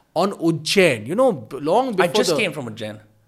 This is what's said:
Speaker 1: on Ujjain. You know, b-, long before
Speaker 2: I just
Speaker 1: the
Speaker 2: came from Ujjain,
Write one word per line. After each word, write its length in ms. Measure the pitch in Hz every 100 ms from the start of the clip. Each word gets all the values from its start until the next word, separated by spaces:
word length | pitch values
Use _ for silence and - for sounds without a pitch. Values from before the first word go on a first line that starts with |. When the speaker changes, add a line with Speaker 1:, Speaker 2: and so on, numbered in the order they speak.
| _
Speaker 1:
on 180 | 156 196
Ujjain. 760 | 196 165 160 156 202 175 117 107
You 80 |
know, 160 | 196 262
b-, 260 | 156 107 143
long 320 | 147 208 262
before 120 | 190
Speaker 2:
I 40 | 175
just 220 | 214 175
Speaker 1:
the 60 | 156
Speaker 2:
came 160 | 202
from 140 | 151 120
Ujjain, 240 | 107 107 107 - _